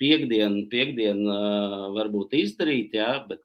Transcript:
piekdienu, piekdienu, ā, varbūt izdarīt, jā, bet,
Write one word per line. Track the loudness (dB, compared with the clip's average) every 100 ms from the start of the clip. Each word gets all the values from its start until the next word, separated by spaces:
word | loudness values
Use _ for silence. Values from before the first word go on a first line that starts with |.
piekdienu, | 2 2 2 2 2 0 -2
piekdienu, | -2 -2 0 0 2 0
ā, | 0 0 0 -2 -4 -6
varbūt | -4 -2 -2 0
izdarīt, | 0 0 0 0 0 -2
jā, | -2 0 -2 -6
bet, | -14